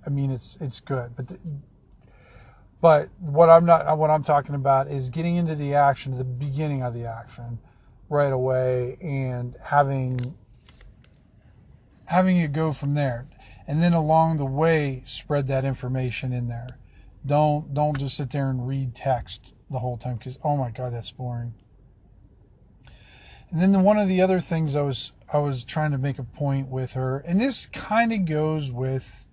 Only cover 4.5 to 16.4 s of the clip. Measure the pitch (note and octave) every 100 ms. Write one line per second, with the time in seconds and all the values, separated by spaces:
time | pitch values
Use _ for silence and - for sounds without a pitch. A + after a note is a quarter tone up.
4.5 | C#3+ C3+ C3+ C#3 C#3+ B2+ E3 E3+ F3 E3
5.5 | D#3 C#3+ C#3+ C#3 C3+ C3+ B2+ B2+ B2 C#3+
6.5 | C3+ D3+ C#3 B2 A#2+ A#2 G2 G2+ - A#2+
7.5 | A#2 - _ _ - - D3 C#3+ C3 C3
8.5 | B2+ B2+ B2+ B2 A#2+ E3 C3+ C3 B2 B2
9.5 | - - C#3+ C#3 C3+ B2+ B2+ B2 - _
10.5 | - - - - - - _ _ _ -
11.5 | - - - _ _ - F3 F#3 F3+ D#3
12.5 | D3 D#3+ C#3 C#3+ D3 C#3 A#2+ C3+ - -
13.5 | - - D3+ F3 E3+ D3+ D#3+ D#3+ D#3 C#3
14.5 | C3+ E3 D#3+ C#3+ C3 - - - D3 C3+
15.5 | C3+ C3+ B2+ B2 C3 B2+ - B2+ B2